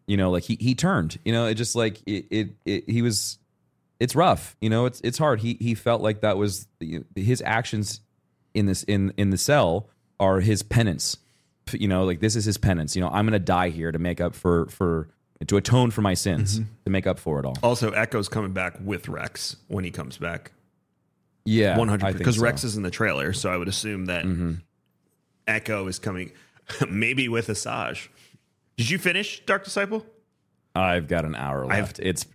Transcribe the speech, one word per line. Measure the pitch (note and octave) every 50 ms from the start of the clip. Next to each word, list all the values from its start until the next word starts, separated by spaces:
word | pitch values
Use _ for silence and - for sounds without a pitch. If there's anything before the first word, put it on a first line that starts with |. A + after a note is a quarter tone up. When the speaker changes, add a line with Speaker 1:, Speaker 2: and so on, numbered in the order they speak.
| -
Speaker 1:
you | - G2+
know, | G2 F#2+ F2+
like, | F2+ F2 -
he, | - A2+ -
he | A2 B2+ B2+
turned, | - D#3+ F#3 F#3+ G#2+ D#2+ D#2+ - - -
you | A2
know, | A#2 A#2 A#2
it | A2 A2
just, | A2 A#2 - -
like, | A#2 A2+ A2 - - -
it, | G2 G#2 F#2+ - -
it, | - A2 G#2 G2+ - _ -
it, | F2+ G2+ - - -
he | A2+ A#2+
was, | A#2 A#2+ G#2 - - - - _ _ _ _ _ _ _ _ _ _ _ _ -
it's | B2 B2 -
rough, | D3+ F3+ E3+ G2 D#2 - - - -
you | A2 A2+
know, | A2 A#2 B2
it's, | B2 - -
it's | - B2 B2
hard. | - D#3 D3 B2 G#2
He, | A2 A#2+ A#2 -
he | A#2 A#2+ A2+
felt | - - A#2+ A#2 A2
like | - A2 G#2 G#2
that | G#2+ G#2+ F#2+
was, | G2 G#2 G2+ F2+ - - _ _ -
you | E2 D#2 D#2+ D#2
know, | - - -
his | F#2+ G2 A#2 B2+ - -
actions | - A2 A#2 B2+ - A2+ G#2 G2+ - - - _ _ _ _ _ _ _ _ _ _ -
in | G#2+ G2+
this, | G2 F#2 - -
in, | - G#2 G2 G2 G2 -
in | - G2+ G2
the | F#2
cell | F2 - - D3 C#3+ G#2 E2 E2+ G2+ G#2+ _ _ _ _ _ _ -
are | G2 F#2+ F#2+ F#2
his | F#2+ A2 G#2+ F#2+ -
penance. | - - A#2 A2+ G2+ D#2+ - - - - - _ _ _ _ _ _ _ _ -
P-, | - - -
you | G#2+
know, | G2 F#2 F#2 F#2+
like, | F#2 F2 D#2+
this | G#2+ G#2+ G#2+
is | A#2 G2+
his | G#2+ F#2+ -
penance. | - G2+ F2+ E2 D#2 D2 -
You | F#2
know, | F2+ C#2+
"I'm | C#2+ G#2 G#2+
gonna | A2 G#2+ F#2+
die | E2+ F#2 F2+ F2+ F#2 F2
here | D#2+ E2 D#2+ E2
to | D#2+ E2
make | E2+ F2 E2 -
up | F2 E2+ -
for, | - - F2+ E2+ E2+ D#2+
for, | - - - F#2+ E2+ E2 D#2+ D#2 - _ _ _ _ _ - D#2
to | - G2+
atone | G2 - - A#2 B2+ B2 A#2
for | G#2 A2
my | G#2 G2 F2+
sins, | - - G2+ E2 D2+ G#2 G2 G#2 A2
Speaker 2:
Mm-hmm. | A2 G#2+ - - -
Speaker 1:
to | G2
make | F#2+ F#2+ F#2
up | F#2+ F2+ -
for | - E2 D2+ C#2
it | C2+
all." | C2 B1+ - -
Speaker 2:
Also, | A#2+ B2 - A#2+ G#2+
Echo's | - G#2+ A2 A2 - G#2+ G2 -
coming | - A2 G2+ F#2+
back | F#2 F#2 F#2 F2 - - F#2+
with | G2+ F#2+ E2+ -
Rex | - F2 - - - - - - - - - _
when | - G#2 F#2+ F#2
he | E2+
comes | - D#2+ C#2 B1+ -
back. | - E2+ E2+ E2+ - - - _ _ _ _ _ _ _ _ _ _ _ _ _ _ _ _ _ _ -
Speaker 1:
Yeah, | A2 A2 A2+ G#2 G2 E2+
Speaker 2:
One | A#2 A#2
hundred, | G#2+ G#2 G2 G2
Speaker 1:
I | G2 F#2
think | F2+ -
Speaker 2:
'cause | - A2+
Speaker 1:
so. | A2 A#2
Speaker 2:
Rex | A#2+ C3 C#3+ C3
is | A2+ G#2
in | A2 F#2+
the | -
trailer, | - - A2 G2 C#2 C#2 C#2 E2+ G2
so | - - F#2
I | F2+
would | F2+ F2
assume | G2 G2 - G#2+ G#2+ G#2 F#2 F#2
that | F2+ F2 E2+ E2
Speaker 1:
Mm-hmm. | F#2+ F2 F2 F2 E2+ E2 F2 - _ _ _ _ _ _ _ _ _ _ _ _ _ _ _ -
Speaker 2:
Echo | A2 G#2+ A2 - A2 G#2+ G2+ F#2+
is | F#2+ F#2 -
coming, | - G#2+ F#2 F2+ F2+ - - - - _ _ _
<laughs> | _ - - - C#3 -
maybe | F#2 G#2 A2+ A#2+ C3 C3+ B2+
with | A#2 A#2 A#2 A2
Asajj. | A2+ G#2 - - A#2 A#2 A#2 D#2+ A#1+ - - - - _ _ - _ _ _ _ _ _ _ _ _ -
Did | - A2+ A2+
you | F#3
finish | F#3 - F3+ E3+ F#3+ G#3 - - - -
Dark | - G3 G3 -
Disciple? | G3 - G3+ G3+ G3 A3 A3 - - _ _ _ _ _ _ _ _ _ _ _ _ -
Speaker 1:
I've | F2+ F#2+ F2+ F2 F2 D#2
got | C#2 F2 E2 D#2
an | D#2 C2+
hour | A1+ C2+ C#2 C#2 C#2 C2
Speaker 2:
I've | C2+
Speaker 1:
left. | G2 G#2 F#2 F2+ - -
It's, | - F#2 E2+ - - -